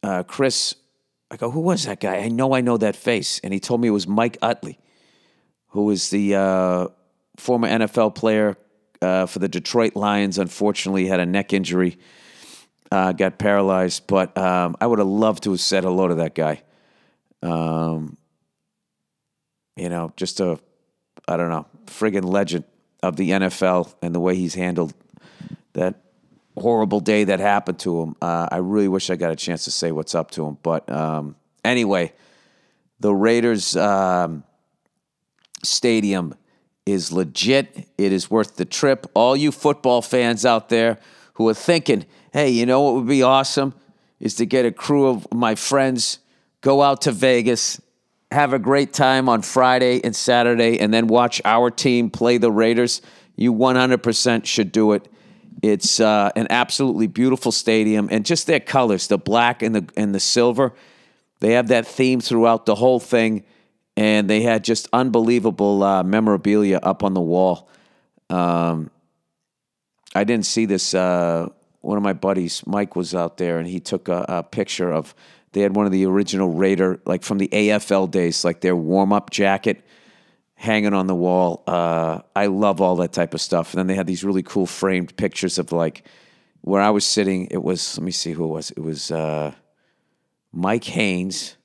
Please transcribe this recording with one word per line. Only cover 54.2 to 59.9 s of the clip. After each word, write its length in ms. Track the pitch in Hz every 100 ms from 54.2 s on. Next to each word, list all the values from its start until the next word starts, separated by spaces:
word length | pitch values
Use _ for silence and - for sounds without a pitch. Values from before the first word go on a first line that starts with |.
| 127 113 110
should 240 | - 98
do 220 | 110 107
it. 160 | 104 - _ _ - - -
It's, 380 | 110 101 - -
uh, 320 | 110 107 101 113
an 100 | 113
absolutely 580 | 120 123 - 135 101 110
beautiful 440 | - 127 127 120
stadium, 560 | 113 - 110 107 107 104
and 160 | 110 101
just 220 | 165 -
their 140 | 151
colors, 460 | - 139 120 98 -
the 100 | 101
black 440 | - 113 120 123
and 140 | 113 110
the, 140 | 82